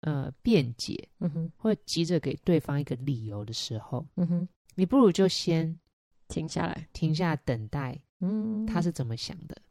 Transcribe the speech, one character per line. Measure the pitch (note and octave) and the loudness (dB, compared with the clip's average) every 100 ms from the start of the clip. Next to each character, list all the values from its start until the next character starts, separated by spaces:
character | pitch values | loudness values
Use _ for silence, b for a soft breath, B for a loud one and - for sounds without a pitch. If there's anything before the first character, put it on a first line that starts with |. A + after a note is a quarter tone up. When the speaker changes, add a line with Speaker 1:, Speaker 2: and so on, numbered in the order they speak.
Speaker 1:
呃， | D#3+ C#3+ C3+ - | -2 -2 -4 -4
辩 | - A3 B2+ A#2+ | 4 4 4 -4
解， | - - - _ | -6 -8 -10 _
Speaker 2:
嗯 | F3 | -4
哼。 | D3+ E3 - | -4 -6 -4
Speaker 1:
或 | A3 G#3+ - | 0 0 -2
急 | - E3 | -2 2
着 | F3 | 2
给 | C#3 - | 0 -4
对 | - E3 | 4 4
方 | - C#3+ | 4 -2
一 | |
个 | D3 A#2+ | -2 -4
理 | C3+ B2+ A2 | -2 -4 -4
由 | G#2 | -8
的 | G#2 | -8
时 | A2+ - A2 | -8 -6 -6
候， | - B2 - - | -4 -8 -6 -2
Speaker 2:
嗯 | F3 | 0
哼。 | F3 F3+ _ _ - | 0 -2 _ _ -2
Speaker 1:
你 | F#3 | 4
不 | C4+ | 8
如 | A#3 | 8
就 | E3+ F#3+ | 8 4
先 | - - E3 E3 E3 _ _ _ _ _ | 2 0 2 0 -4 _ _ _ _ _
Speaker 2:
停 | - D#3 | -8 -6
下 | - E3 | -4 -4
来。 | - D#3+ | -4 -12
Speaker 1:
停 | - D#3+ D#3 | -2 0 2
下 | F3 D3+ | 0 0
等 | - A#2+ G#2+ | -2 -4 -2
待， | C#3+ C3+ C#3+ _ _ | -6 -6 -8 _ _
Speaker 2:
嗯。 | F#3 G#3+ A3 G#3+ A3 | -2 -2 -2 -4 -2
Speaker 1:
他 | A3 | 0
是 | E3+ | 0
怎 | D#3 B2 | -2 -4
么 | A2+ | -4
想 | - - - | -8 -12 -14
的。 | - _ | -18 _